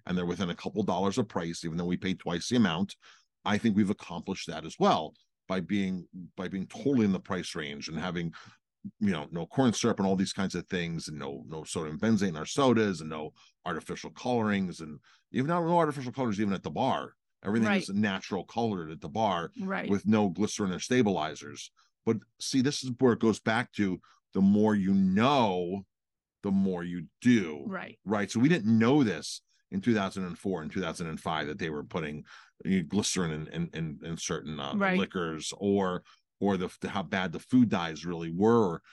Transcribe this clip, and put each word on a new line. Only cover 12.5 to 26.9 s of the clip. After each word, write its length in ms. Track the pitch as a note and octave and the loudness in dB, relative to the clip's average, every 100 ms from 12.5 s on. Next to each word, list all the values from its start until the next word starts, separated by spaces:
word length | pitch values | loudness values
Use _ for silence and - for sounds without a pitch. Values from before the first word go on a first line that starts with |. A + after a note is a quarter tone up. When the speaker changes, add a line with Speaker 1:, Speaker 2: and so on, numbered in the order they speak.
| - C3+ A2+ G#2+ E2+ | 2 6 6 4 0
Speaker 1:
and 100 | D#2+ | -6
no 220 | D#2 D#2 - _ _ F2 | -8 -8 -12 _ _ -6
artificial 440 | D#2+ - E2+ E2 | -6 -6 -10 -10
colorings, 720 | D#2+ B2 B2 G#2+ G2+ F#2 E2 | -8 -2 0 2 2 0 -6
and 180 | D#2 D2 - _ _ | -12 -14 -18 _ _
even 160 | - C#3 | -2 0
not, 160 | F3 | 0
no 140 | E3 F3 | 2 4
artificial 340 | D#3 C#3+ B2 | 4 0 -6
colors 300 | B2 B2+ G2+ | -2 -2 0
even 120 | G#2+ | 0
at 100 | F2+ | 0
the 60 | F2 | -2
bar. 420 | D#2 B2+ E2 C2 - _ _ F#2 | -2 0 0 -4 -12 _ _ -2
Everything 260 | A2+ A2 | 0 2
is 160 | G2 - | 2 0
Speaker 2:
Right. 80 | G2 | 0
Speaker 1:
natural 460 | G#2+ F#2+ - G2 | 0 0 -4 -6
colored 480 | - A2+ A#2 F#2+ D#2 | -4 -2 -2 -2 -6
at 80 | D#2+ | -10
the 80 | E2 | -8
bar 420 | D2 A2 F2 E2+ - | -2 0 0 -4 -8
Speaker 2:
Right. 280 | F#3+ F#3+ - | -6 -4 -2
Speaker 1:
with 160 | G2 G2 | 0 2
no 220 | G#2+ G#2 | 4 4
glycerin 420 | E2+ G#2 - G2+ | 2 -2 -2 -4
or 60 | E2+ | -4
stabilizers. 920 | - B2+ G#2 F2+ D2+ D2 D2 C#2+ - _ _ _ - | 0 2 4 2 -2 -6 -12 -14 -16 _ _ _ -2
But 120 | G#2+ - _ | -2 -4 _
see, 180 | - C3+ | -2 2
this 220 | B2 - | 2 0
is 80 | C3 A#2+ | -6 2
where 140 | C3 | 4
it 60 | G#2+ | 4
goes 200 | A2+ G2 | 4 2
back 320 | - A2 B2 | 0 -2 -2
to 280 | - G2+ F2+ - _ _ | -2 -2 -2 -8 _ _
the 80 | G2 | 4
more 340 | G2 G#2 G#2+ G#2+ | 6 6 6 4
you 180 | F#2+ | 4
know, 920 | G2 F#2+ F#2+ B2 C#3+ A2 F2+ F2 G2 G2 _ _ _ _ _ | 4 4 4 4 4 4 2 -2 -6 -10 _ _ _ _ _
the 80 | G2+ | 0
more 320 | G2 G2 F2+ | 2 2 0
you 240 | F2 | -4